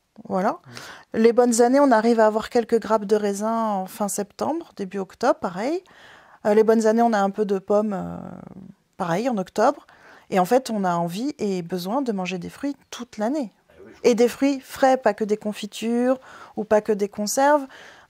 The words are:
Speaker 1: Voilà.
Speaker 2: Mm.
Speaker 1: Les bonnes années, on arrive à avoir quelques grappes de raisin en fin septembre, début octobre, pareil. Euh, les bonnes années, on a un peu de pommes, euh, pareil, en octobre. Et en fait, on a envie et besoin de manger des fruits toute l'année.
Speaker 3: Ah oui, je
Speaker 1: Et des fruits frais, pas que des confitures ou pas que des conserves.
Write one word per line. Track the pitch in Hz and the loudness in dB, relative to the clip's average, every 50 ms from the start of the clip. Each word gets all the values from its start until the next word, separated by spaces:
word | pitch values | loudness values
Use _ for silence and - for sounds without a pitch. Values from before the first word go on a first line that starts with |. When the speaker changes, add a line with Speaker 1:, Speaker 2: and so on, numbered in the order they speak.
| _ _ _ - - - | _ _ _ -20 -12 -6
Speaker 1:
Voilà. | 196 185 185 233 320 - _ - - - - - - - - _ - | -4 -2 -2 -2 -4 -4 _ -20 -20 -20 -18 -18 -20 -20 -18 _ -2
Speaker 2:
Mm. | 226 | 2
Speaker 1:
Les | 220 233 226 | 4 4 6
bonnes | 247 247 247 233 220 240 | 6 4 4 4 4 4
années, | 240 262 277 | 4 4 4
on | 285 277 | 4 6
arrive | 233 220 214 233 240 226 | 4 4 4 2 4 4
à | 220 | 4
avoir | 214 214 220 214 - | 4 4 0 -4 0
quelques | - 247 220 226 233 226 | -2 -2 0 2 0 -2
grappes | - 202 220 220 208 | 0 0 -2 -2 0
de | 196 220 | 0 0
raisin | 214 208 202 202 196 214 220 226 226 226 214 | 0 0 -2 -4 -4 -4 -4 -2 -2 -2 -2
en | 208 190 185 | -4 -4 -6
fin | 180 - - 208 202 | -8 -8 -6 -6 -6
septembre, | - - 202 202 _ - 254 269 302 339 339 - _ | -4 -6 -8 -10 _ -8 -6 -4 -4 -6 -8 -12 _
début | - 202 185 202 202 | -12 -12 -10 -8 -10
octobre, | 190 185 - - 226 262 320 - | -10 -10 -8 -4 0 0 0 0
pareil. | - 196 170 180 214 269 330 370 _ _ - - - - - - _ _ _ - - | -4 -8 -8 -6 -6 -6 -6 -6 _ _ -20 -20 -20 -20 -20 -20 _ _ _ -6 -2
Euh, | 214 208 | 2 2
les | 220 214 | 4 4
bonnes | 214 220 226 214 | 4 4 4 4
années, | 220 220 233 233 | 2 2 4 2
on | 233 226 | 2 2
a | 202 | 2
un | 196 196 | 0 0
peu | 196 - 214 | -2 -2 -2
de | 196 202 190 | -2 -2 -4
pommes, | 185 - 208 208 214 214 196 | -2 0 0 0 0 -2 -4
euh, | 180 175 175 - - 50 50 - - - - - - - - - _ _ _ _ | -6 -8 -8 -10 -12 -12 -14 -16 -16 -18 -18 -20 -20 -20 -20 -20 _ _ _ _
pareil, | - 190 170 165 190 233 269 | -8 -4 -2 -2 -2 -2 -2
en | 240 196 | -2 -4
octobre. | 185 - - - 214 277 285 - - _ - _ _ - - - _ - | -6 -4 -2 2 2 2 2 0 -8 _ -20 _ _ -20 -20 -20 _ -2
Et | - 190 | 0 2
en | 180 | 2
fait, | 180 240 269 262 - | 4 2 0 0 0
on | 226 208 190 | -4 -2 -2
a | 180 175 | -2 0
envie | 170 170 175 170 202 247 294 - - | -2 -2 -4 -4 -6 -6 -8 -6 -6
et | 220 202 190 180 170 | -4 -4 -4 -4 -6
besoin | 165 185 180 175 185 214 285 277 | -6 -8 -8 -6 -4 -4 -4 -4
de | 240 208 | -4 -4
manger | 190 185 180 185 180 | -4 -4 -6 -6 -8
des | 175 175 | -10 -12
fruits | - - - 285 277 _ _ - | -14 -10 -8 -8 -8 _ _ -18
toute | - - 240 _ - 214 | -16 -16 -16 _ -8 -6
l'année. | 208 233 285 320 254 190 _ _ _ _ | -4 -4 -2 -4 -6 -8 _ _ _ _
Speaker 3:
Ah | _ - - | _ -20 -20
oui, | - - - - | -20 -10 0 2
je | 233 | 2
Speaker 1:
Et | 240 | 4
des | 208 247 233 | 6 4 2
fruits | - - 269 277 285 262 | 2 0 0 0 0 -2
frais, | - - - - 269 262 262 | -6 -12 -4 2 4 4 4
pas | 254 - 220 202 | 4 2 0 0
que | - 220 | 0 -2
des | 202 214 208 | -4 -4 -4
confitures | - 208 208 - - 202 - - 220 226 233 240 247 254 262 254 - - - - - - - | -4 -8 -8 -8 -10 -12 -10 -8 -4 -2 -2 0 2 0 0 -2 -4 -20 -20 -20 -20 -14 -10
ou | - 208 | -8 -2
pas | - 220 208 | 2 2 2
que | 214 - 214 | 2 0 -2
des | 196 202 196 | -2 -2 -6
conserves. | - - 208 208 - 269 269 285 302 294 269 262 - - - - - - - - | -6 -6 -6 -4 0 2 4 4 4 2 0 -4 -16 -20 -20 -20 -20 -20 -12 -4